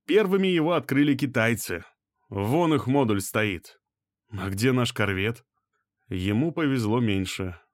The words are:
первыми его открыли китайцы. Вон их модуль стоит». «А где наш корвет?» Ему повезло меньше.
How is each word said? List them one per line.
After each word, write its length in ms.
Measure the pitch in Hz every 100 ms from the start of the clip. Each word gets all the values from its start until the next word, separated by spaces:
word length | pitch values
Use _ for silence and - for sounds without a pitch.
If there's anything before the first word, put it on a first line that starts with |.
| -
первыми 420 | 190 202 190 190
его 260 | 175 156
открыли 420 | 175 - 139 147 127
китайцы. 640 | 135 120 113 117 - 87 - _ _ _ _
Вон 400 | 101 101 151 170
их 140 | 147 117
модуль 340 | 143 120 101
стоит». 580 | 95 110 107 87 - - _ _ _ _ _
«А 180 | 101 95
где 240 | 98 127
наш 220 | 127 117
корвет?» 500 | - 101 92 104 120 _ _ _ _ _ _ _
Ему 420 | 95 95 107 160
повезло 480 | 165 151 135 104 120
меньше. 600 | 113 98 92 - 92 87 _